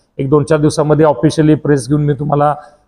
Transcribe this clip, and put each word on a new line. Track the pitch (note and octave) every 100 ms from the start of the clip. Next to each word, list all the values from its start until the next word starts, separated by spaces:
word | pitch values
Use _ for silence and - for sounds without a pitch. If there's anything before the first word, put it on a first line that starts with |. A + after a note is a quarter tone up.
| _ -
एक | C#3
दोन | D3
चार | - D#3
दिवसामध्ये | D3+ D#3+ D3+ D3+ D#3
ऑफिशियली | C#3 D#3 D#3+ D3+ D3+
प्रेस | C#3+ C#3+ A#2
घेऊन | D3+
मी | D3
तुम्हाला | C3+ D3 D3+ D3 C3+ - _